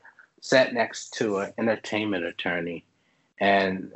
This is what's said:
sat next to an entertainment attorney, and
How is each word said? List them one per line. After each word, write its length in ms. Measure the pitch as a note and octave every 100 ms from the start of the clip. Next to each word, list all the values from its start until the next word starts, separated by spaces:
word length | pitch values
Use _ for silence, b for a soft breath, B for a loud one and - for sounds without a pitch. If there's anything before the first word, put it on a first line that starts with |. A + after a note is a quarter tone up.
| b b b _
sat 340 | - C3+ C3
next 380 | B2 A2 - - -
to 200 | A2+ G2
an 140 | G2 -
entertainment 680 | A2+ G#2+ - G#2+ G#2+ F#2
attorney, 600 | E2+ - F#2 F2 E2+ E2+ - _ _ _ _ -
and 540 | G2+ G2 F#2+ F#2+ F#2+